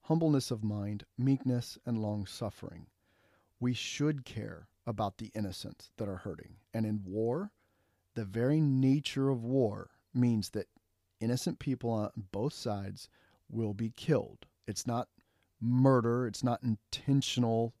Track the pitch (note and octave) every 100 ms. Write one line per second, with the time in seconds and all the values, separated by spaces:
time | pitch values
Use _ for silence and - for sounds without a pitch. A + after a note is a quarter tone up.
0 | - E3 E3 C#3+ - A#2 G#2+ G#2 G2+ G#2
1 | - - B2+ C3+ C3 B2 A2+ - - A2+
2 | G#2+ G#2 G2 - G#2+ - - E2+ - _
3 | _ _ _ _ _ _ B2 B2 - -
4 | D3 D3 B2+ - G#2 E2 - _ - A2
5 | G#2 - A2 G#2+ G2+ F#2+ - - - -
6 | G#2 F#2 G2+ D#2+ - - _ A2+ A2 G#2+
7 | F#2+ G2+ A2+ C3+ G#3 _ _ _ _ _
8 | _ - G2+ G#2+ B2 D3+ D3 C3 C3 C#3
9 | C#3+ - C#3 C3 A#2 C3+ A2+ G2+ F#2+ _
10 | _ B2 B2 A2 G2 G#2+ F#2 _ _ _
11 | _ _ A2+ B2 - - - B2+ A#2 A2+
12 | G#2+ - G2 G2+ B2+ - A#2+ G2+ G2 G2
13 | - _ _ _ _ A2+ A2 G2+ A2+ -
14 | - C#3 - - - _ - G#2 - A#2+
15 | - _ _ _ _ _ A2+ B2 C3+ C3
16 | A2+ A#2+ B2 G2+ B2+ A#2 B2 A2 _ -
17 | - C#3 - - A#2+ A2+ A#2 -